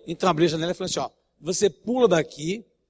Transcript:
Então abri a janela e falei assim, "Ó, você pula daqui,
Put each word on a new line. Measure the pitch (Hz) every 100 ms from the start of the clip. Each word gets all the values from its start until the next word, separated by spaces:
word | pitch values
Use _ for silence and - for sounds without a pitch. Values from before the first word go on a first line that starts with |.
| -
Então | 165 185
abri | 156
a | 165
janela | 160 170
e |
falei | 180 185
assim, | 147
"Ó, | 135 - _ _
você | 151 - 202
pula | - 202 254 233
daqui, | 170 143 - 156 214 - _